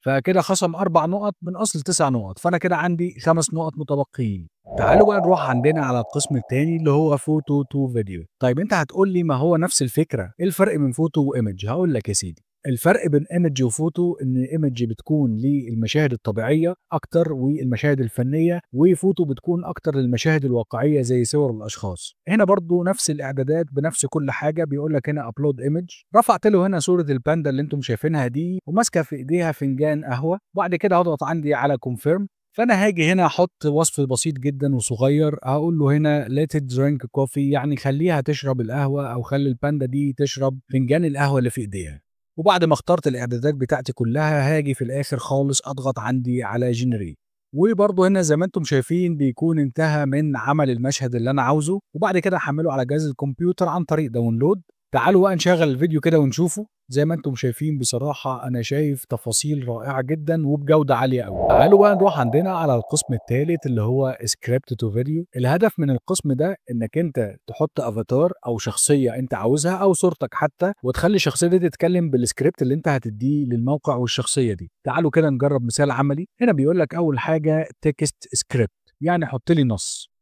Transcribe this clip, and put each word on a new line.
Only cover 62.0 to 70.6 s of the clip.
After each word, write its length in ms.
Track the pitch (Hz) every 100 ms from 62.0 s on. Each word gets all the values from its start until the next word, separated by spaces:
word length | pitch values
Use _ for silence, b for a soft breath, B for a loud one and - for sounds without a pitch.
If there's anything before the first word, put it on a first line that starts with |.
| 196 151
عندنا 380 | 120 143 185 180
على 180 | 160 120
القسم 380 | - 151 -
التالت 520 | 120 - 120 151 165 147
اللي 160 | 117
هو 360 | 107 127 135 127 110
script 500 | - - 127 - 117
to 100 | 117 104
video. 300 | 131 156 175 127
الهدف 420 | 123 165 214 -
من 100 | 143
القسم 440 | 127 - 190 151
ده 220 | 131 165 196 -
انك 260 | 123 110 156
انت 380 | 170 131 107 - -
تحط 320 | - 151 -
افاتار 520 | 120 107 107 127 170 - -
او 120 | 113
شخصية 580 | 117 - - 147 123 117
انت 180 | 131
عاوزها 420 | 117 107 147 160 185
او 180 | 196
صورتك 400 | 175 185 175 127
حتى، 400 | - 151 _